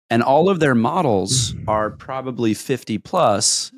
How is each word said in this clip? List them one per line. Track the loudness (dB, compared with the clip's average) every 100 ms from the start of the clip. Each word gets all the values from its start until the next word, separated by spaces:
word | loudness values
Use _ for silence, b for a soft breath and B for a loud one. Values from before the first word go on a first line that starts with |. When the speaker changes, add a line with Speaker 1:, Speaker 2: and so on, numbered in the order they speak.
| -2
Speaker 1:
And | 0
all | 2 4 2
of | 2
their | 2
models | 2 0 0 0 0 0 -2 -2
Speaker 2:
Mm. | -6 -2
Speaker 1:
are | -2 -2
probably | -6 -12 -10 -8 -2 0
fifty | 0 -4 -6 -4 -8
plus, | -4 2 2 2 0 -2 -6